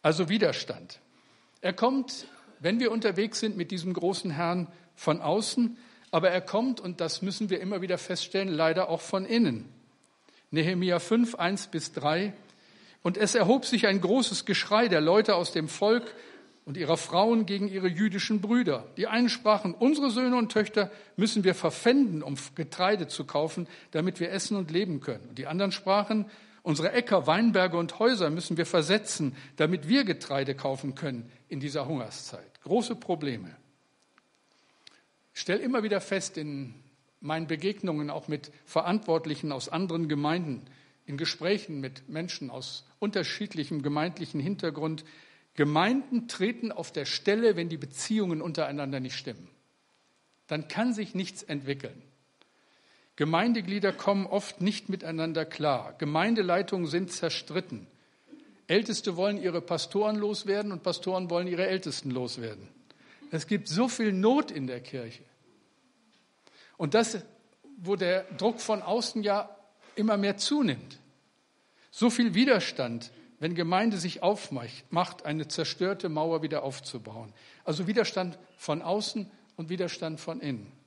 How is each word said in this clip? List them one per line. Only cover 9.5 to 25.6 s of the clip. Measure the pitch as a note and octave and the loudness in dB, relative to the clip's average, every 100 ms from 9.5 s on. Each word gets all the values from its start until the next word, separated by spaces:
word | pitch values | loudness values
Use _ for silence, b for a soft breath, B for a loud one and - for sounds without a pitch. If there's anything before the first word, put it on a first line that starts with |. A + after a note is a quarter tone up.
| A2+ - - _ _ b b b b b | 2 -8 -20 _ _ b b b b b
Nehemia | D3+ D#3+ F#3 F#3 F3 | 0 2 2 2 0
fünf, | - A3+ A#3 | 2 2 2
eins | - F3 G3 - | 2 -2 -2 -6
bis | E3 - | -6 -6
drei. | - C#3+ D#3+ G3+ - B B B B B B | -2 0 0 -2 -6 B B B B B B
"Und | F3 F#3+ | -2 2
es | G#3+ | 4
erhob | A#3 F#3 C4 | 4 6 4
sich | - A#3 G#3+ | 4 4 6
ein | G3 | 6
großes | E3+ B3 A#3+ F#3+ | 4 4 2 -2
Geschrei | - F#3+ - G#3+ A#3 | 0 0 4 4 6
der | E3+ | 6
Leute | D#3 G3+ G#3+ | 6 6 6
aus | F#3 E3+ | 2 2
dem | E3+ D#3 | -2 -2
Volk | - G#3 A#3 A#3 - B B B B - | 0 4 4 2 -14 B B B B -10
und | C#3+ | -4
ihrer | D3 E3+ | 0 0
Frauen | - E3+ G#3+ A#3 F#3+ | 2 4 6 4 2
gegen | G3+ G3+ | -2 -2
ihre | F#3+ F#3 | 0 0
jüdischen | E3+ G#3+ F#3 - G#3+ | 2 0 0 0 0
Brüder. | G3+ A#3+ F#3 B2+ - - | 2 2 4 0 -4 -6
Die | G3+ | 0
einen | A3 A#3+ | 2 2
sprachen, | - G#3 G#3 F#3+ | 2 4 4 2
‚Unsere | E3+ A#3+ D4 C#4 | 2 4 4 2
Söhne | A3+ B3+ B3 | 2 2 2
und | A3+ | 2
Töchter | A3 G#3 G#3+ G3+ B B - | 2 2 2 0 B B 0
müssen | F#3+ G#3+ | 0 4
wir | F#3 | 2
verpfänden, | F3 E3 - A#3 C4+ B3 D#3+ | 4 0 2 4 6 4 0
um | C#3 C#3 - | -4 -8 -8
Getreide | - D#3 - F3+ G#3 D#3+ | -8 -8 0 2 2 -2
zu | - | -6
kaufen, | C#3 D3 D#3 E3+ E3 B B | -4 -2 -2 -4 -8 B B
damit | D#3 E3 - | -2 0 -2
wir | E3+ | -4
essen | G3 - G#3 | -2 -2 -2
und | E3 | 0
leben | E3 G3 D3 | 0 0 -2
können.‘ | - A2+ A#2+ | -4 -8 -10
Und | A#2 | -12
die | C#3 | -6
anderen | E3 | 0